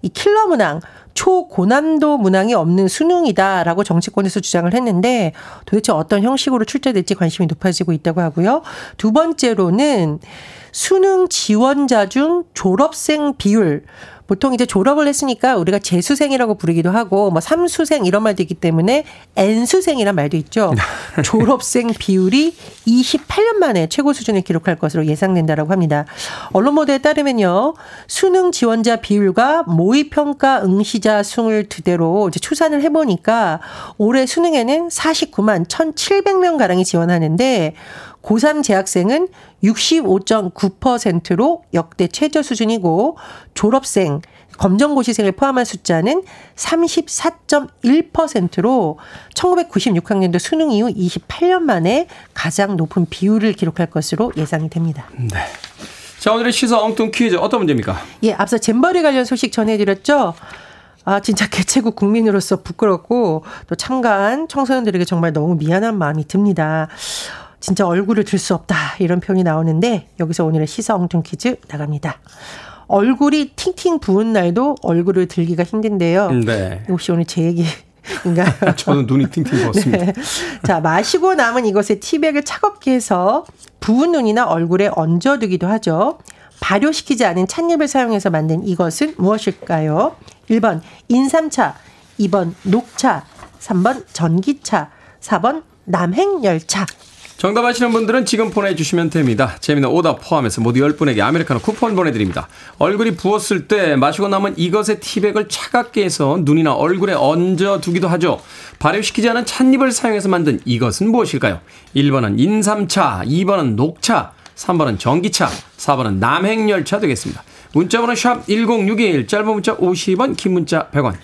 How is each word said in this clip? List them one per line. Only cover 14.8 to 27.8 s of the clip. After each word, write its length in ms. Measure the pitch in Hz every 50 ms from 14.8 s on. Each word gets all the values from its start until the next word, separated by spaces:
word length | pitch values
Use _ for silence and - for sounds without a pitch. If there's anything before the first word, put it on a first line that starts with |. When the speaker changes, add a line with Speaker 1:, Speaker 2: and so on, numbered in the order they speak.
| 190 262 285 294 302
Speaker 1:
했으니까 480 | 285 285 - - 269 247 - - 254 262
우리가 220 | 208 170 160 185 202
재수생이라고 760 | 202 - 175 175 175 - - 269 302 285 269 262 247 226 208
부르기도 340 | - - 165 170 165 160 170
하고, 400 | 185 226 233 185 190 196 208 196
뭐, 100 | 175 160
삼수생 680 | 165 - 302 330 349 349 - - 330 294 311 294 214
이런 180 | 180 185 202 220
말도 180 | 220 202 180 185
있기 120 | 156 185
때문에 500 | - - 170 165 165 165 196 247 294 302 - - - - _ _
N수생이란 800 | - - 208 220 220 240 247 - 381 370 - 302 262 220 202 202
말도 200 | 175 143 147 147 165
있죠. 360 | 147 - - 226 214 180 143 110 95 - - -
Speaker 2:
<laughs> 240 | - - - - 147
Speaker 1:
졸업생 680 | - - 220 226 208 269 254 - - - 247 240 233 220
비율이 600 | - - - 190 190 185 185 196 269 302 330 330 - - - - - -
이십팔 580 | 226 226 247 254 - - 294 - _ - - 415
년 160 | 466 453 415
만에 260 | 370 302 226 185 160
최고 260 | 160 - - 277 285 277
수준을 280 | - 220 - 214 196
기록할 340 | 185 - 175 165 - - 170
것으로 320 | 160 - 151 143 170 156
예상된다라고 640 | 156 151 151 - 190 185 180 160 156 156 147 151 151
합니다. 360 | 190 196 175 156 151 147 147 - - - - - - - - -
언론 240 | - 185 208 277 294
보도에 240 | 311 311 277 277 269
따르면요, 760 | 269 302 302 302 294 277 262 233 208 180 175 190 233 294 320 -